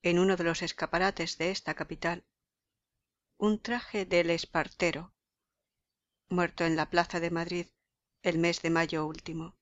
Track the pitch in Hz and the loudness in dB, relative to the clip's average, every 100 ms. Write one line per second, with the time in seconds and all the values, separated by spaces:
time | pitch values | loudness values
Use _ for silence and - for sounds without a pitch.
0 | 180 175 185 185 170 165 170 - 160 170 | 4 4 4 4 2 0 -4 -6 -4 0
1 | 190 190 165 - 165 196 - 156 151 165 | 0 0 -6 -2 -2 -2 -6 -8 -8 -4
2 | 165 170 _ _ _ _ _ _ _ _ | -4 -4 _ _ _ _ _ _ _ _
3 | _ _ _ _ 208 214 - 240 - 214 | _ _ _ _ 0 0 -2 -6 -4 -4
4 | 185 175 165 165 - 165 156 - 175 151 | 2 2 4 0 0 -2 -2 0 0 0
5 | 180 _ _ _ _ _ _ _ _ _ | -10 _ _ _ _ _ _ _ _ _
6 | _ _ _ 180 170 - 165 160 156 175 | _ _ _ 0 0 0 0 0 2 2
7 | 170 175 170 170 170 175 175 _ _ _ | 2 -2 -2 -2 -4 -6 -8 _ _ _
8 | _ _ 180 165 170 170 165 165 165 160 | _ _ 0 2 2 2 0 0 0 -2
9 | 156 160 - 165 165 - | -4 -6 -10 -10 -10 -14